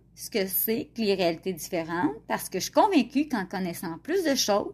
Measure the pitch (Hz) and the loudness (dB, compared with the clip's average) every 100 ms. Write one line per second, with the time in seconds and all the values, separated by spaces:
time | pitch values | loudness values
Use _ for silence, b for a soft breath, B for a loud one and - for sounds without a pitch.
0 | _ - - 214 190 - - 226 - 233 | _ -16 -6 -2 -2 0 0 -2 -4 -2
1 | 208 190 170 165 190 165 - 175 160 170 | 0 2 2 0 -4 -6 -4 -4 -2 0
2 | 302 453 - 220 - 185 - 294 403 339 | 0 -2 -4 -4 -4 -6 0 4 4 4
3 | 226 269 302 220 185 190 185 175 180 165 | 0 0 0 -2 -4 -4 -4 -4 -6 -8
4 | - 381 320 262 - 202 - | -4 0 2 2 2 2 0